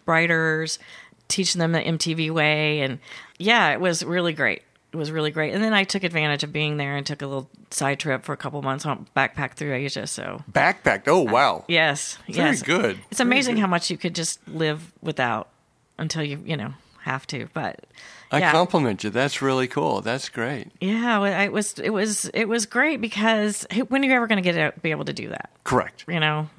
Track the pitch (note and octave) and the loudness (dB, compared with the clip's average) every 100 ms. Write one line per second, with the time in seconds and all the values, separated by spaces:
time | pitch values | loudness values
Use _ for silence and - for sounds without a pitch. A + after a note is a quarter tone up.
0 | - D#3+ E3+ E3 D#3+ D#3 D#3+ - - - | 2 4 4 4 2 0 -2 -6 -12 -20
1 | - _ - - F3+ F3 E3 E3 - E3 | -20 _ -4 0 0 2 2 2 0 0
2 | E3+ D#3+ D#3 D#3+ D3+ D3+ D3+ D3+ C3+ B2+ | 0 0 0 2 2 2 0 0 -2 -4
3 | - - - - F#3+ A#3 E3 A#2+ F3+ E3 | -12 -18 -18 -4 2 4 4 2 0 0
4 | D#3 F3 E3+ D3+ B2 - - _ _ E3 | -2 0 0 0 0 0 -8 _ _ -8
5 | D3 D#3+ D3+ D3+ D3+ G3 A3 G#3 F#3+ G3 | -4 -2 -2 -2 -2 0 2 2 2 -2
6 | F3+ E3 D3+ C#3+ D3+ D3+ D3+ D3+ C#3+ C#3 | -2 0 0 0 -2 -2 -2 -2 -2 -4
7 | C#3 C#3+ C#3 C3+ C3 - _ - C#3 C#3 | -4 -6 -6 -6 -8 -16 _ -2 -2 0
8 | D#3 C3 - C#3 C#3 D3 C#3 C3 D3+ C3 | -2 -4 -4 -8 -8 -6 -4 -4 -4 -6
9 | - C3+ C3+ - C3+ - D3 B2+ C#3 - | -4 0 0 0 -6 -6 -6 -4 -4 -6
10 | D#3 - - - - - D#3 - C#3 G2 | -6 -8 -8 -10 -2 2 2 2 0 2
11 | C3+ F3+ B2+ B2 C3+ E2 - E3+ D#3 C#3+ | 4 4 6 4 4 2 0 2 2 0
12 | - - - F3 D#3 B2+ B2+ F3+ C#3+ F#2+ | -6 -10 -6 0 2 2 2 2 2 -2
13 | - G#3+ B3 C4 B3+ A3+ F#3+ F3 - E3 | -4 0 2 4 2 2 2 0 -2 -4
14 | F3 E3+ D#3+ - - D#3+ D#3 D#3 E3 _ | -4 -4 -6 -6 -8 -2 -2 -2 -10 _
15 | D#3+ D3+ B2 A2 - _ _ _ _ - | -6 -2 0 -2 -6 _ _ _ _ -8
16 | D#3 D#3+ D3 C#3 - D3+ A2 C3+ _ - | -6 -4 -6 -6 -6 -6 -6 -12 _ -10
17 | - C3 - C3+ A#2 E3 A2 - - - | -6 -6 -6 -10 -8 -6 -6 -8 -16 -20
18 | - - - C#3+ E3 D#3+ F3+ E3+ B2+ F#2+ | -20 -20 -2 2 6 6 4 4 2 0
19 | G#2 G#2+ C#3 - C3+ C3 B2+ C#3+ D#3 G2+ | -2 0 0 0 2 2 0 0 0 0
20 | G#2 B2+ - - A#2 C3+ - - F#3 A3+ | -2 -4 -6 -6 -4 -4 -10 -6 -2 0
21 | A#3+ G#3+ G3+ F#3 G3 G3 G3+ - - G#3+ | 0 2 2 0 0 0 -4 -4 -2 0
22 | A3 G3 - - A3 A#3 G3+ B3 D4+ C4+ | 0 -2 -4 -2 0 -2 0 0 0 0
23 | A3 G3+ A3 A3 G#3 G3+ - G#3 C4 C4+ | -4 0 2 2 0 -4 -4 -4 0 0
24 | C#4 B3+ A3+ G#3 F3+ E3+ D3+ - E3 D3 | 2 2 2 2 2 2 0 -2 -4 -4
25 | D3 C#3 - - - _ - B2 - - | -4 -6 -8 -10 -12 _ 0 2 0 -6
26 | - E3+ D#3 D3+ D3+ | -6 0 2 0 -4